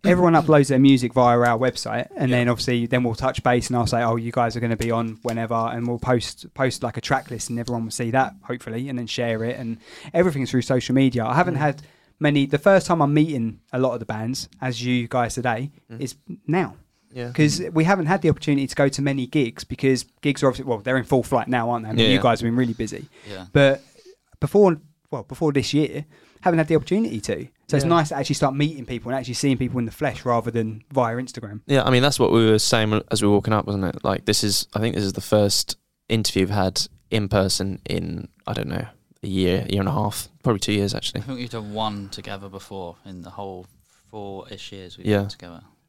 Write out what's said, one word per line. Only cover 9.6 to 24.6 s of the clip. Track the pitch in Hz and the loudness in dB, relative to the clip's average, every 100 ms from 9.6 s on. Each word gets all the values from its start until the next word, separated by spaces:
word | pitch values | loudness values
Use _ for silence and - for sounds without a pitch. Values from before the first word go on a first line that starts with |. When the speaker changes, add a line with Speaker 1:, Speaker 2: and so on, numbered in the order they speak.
| 117 113 - - 165 | -8 -10 -12 -20 -4
Speaker 1:
everything's | 165 180 139 127 | 0 2 0 0
through | 127 | 0
social | - 131 - 131 | 2 -2 2 2
media. | 135 120 113 | 2 0 -2
I | |
haven't | 127 180 151 | 0 0 0
Speaker 2:
Mm. | 147 | -2
Speaker 1:
had | 139 - _ _ _ | -4 -14 _ _ _
many. | 147 147 139 | 2 2 2
The | 143 | 2
first | 202 190 - | 4 4 4
time | 170 | 2
I'm | 147 151 | 4 4
meeting | 165 139 113 - _ | 2 0 -4 -6 _
a | 127 | -2
lot | 127 | 0
of | 117 | -2
the | 110 | -6
bands, | 107 110 131 - _ | -6 -4 -6 -10 _
as | 131 113 | -8 -4
you | 123 123 117 | -2 -2 0
guys | 127 117 | -2 -2
today, | 120 123 113 139 _ _ | -2 -4 -4 -6 _ _
Speaker 2:
Mm. | 117 | -12
Speaker 1:
is | 135 - - 170 - | -12 -12 -16 -12 -2
now. | 175 147 - _ _ _ | 0 -2 -8 _ _ _
Speaker 2:
Yeah. | 127 120 | -12 -8
Speaker 1:
'Cause | 123 151 165 180 | 2 2 2 -2
we | 160 160 | 0 2
haven't | 196 156 | 2 2
had | 190 | 2
the | 165 | 2
opportunity | 143 - 139 135 | 0 0 0 -2
to | - | 0
go | 139 | 0
to | 139 | 0
many | 143 139 123 | -2 -2 -2
gigs | 151 117 - | 0 -2 -4
because | - 127 135 127 - _ | -14 -2 0 0 -2 _
gigs | 147 139 | -4 2
are | 139 | 0
obviously, | 127 131 | 0 -4
well, | 110 | -4
they're | 113 131 | 0 -2
in | 117 | 2
full | 131 | 0
flight | 113 127 113 | 2 0 0
now, | 123 117 | -2 0
aren't | 120 110 | -4 -2
they? | |
I | |
mean, | 113 | 2
Speaker 2:
Yeah, | 110 | 4
Speaker 1:
you | 98 | 4
Speaker 2:
yeah. | |
Speaker 1:
guys | 127 113 | 4 2
have | 117 | 0
been | 120 | 0
really | 123 | 0
busy. | 113 110 98 143 _ 107 | -2 -6 -8 -16 _ -16
Speaker 3:
Yeah. | 95 92 | -14 0
Speaker 1:
But | 147 139 135 _ _ - - _ _ | 4 4 4 _ _ -20 -20 _ _
before, | 147 202 | 0 6